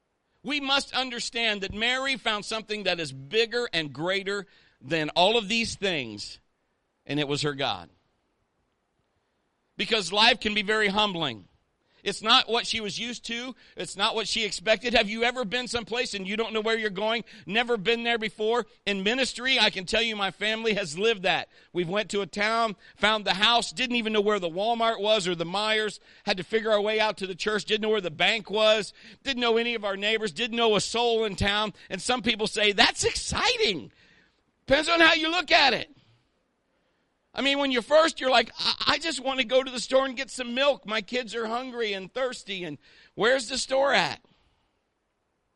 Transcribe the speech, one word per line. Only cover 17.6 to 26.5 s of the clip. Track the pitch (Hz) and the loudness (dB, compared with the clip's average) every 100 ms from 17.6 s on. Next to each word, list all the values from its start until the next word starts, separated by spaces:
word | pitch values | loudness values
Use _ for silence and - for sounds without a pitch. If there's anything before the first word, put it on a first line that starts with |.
| 240 240 | 0 0
been | 175 233 | 0 0
there | 233 233 | 0 -2
before? | 220 - 214 240 208 _ - | -2 -2 0 0 -2 _ -4
In | 202 | 0
ministry, | 190 254 254 - 254 262 | 0 0 0 -2 0 4
I | 214 | 4
can | 185 175 | 2 -2
tell | 220 | 0
you | 233 214 | 0 -2
my | 190 | -4
family | - 208 220 226 | -2 -4 -2 0
has | 196 190 151 | 0 -2 -2
lived | 220 220 | 0 0
that. | 180 156 - - - | 0 0 -2 -14 -8
We've | 170 170 | -6 -2
went | 202 202 | -2 -2
to | 202 | -4
a | 190 | -4
town, | - 208 226 226 196 - - | -2 0 2 0 -4 -16 -2
found | 202 214 196 | 0 2 0
the | 180 | 2
house, | 214 240 - | 4 4 0
didn't | - 254 240 | -4 -2 -2
even | 220 | 0
know | 214 | 2
where | 202 208 | 2 0
the | 175 | -2
Walmart | 165 214 233 226 226 | -2 -2 2 0 0
was | 202 220 175 | 2 2 2
or | 170 | -2
the | 165 | -2
Myers, | 190 214 220 214 - - - - | -2 0 0 -2 -6 -16 -10 -4
had | 202 | -4
to | |
figure | 165 | -2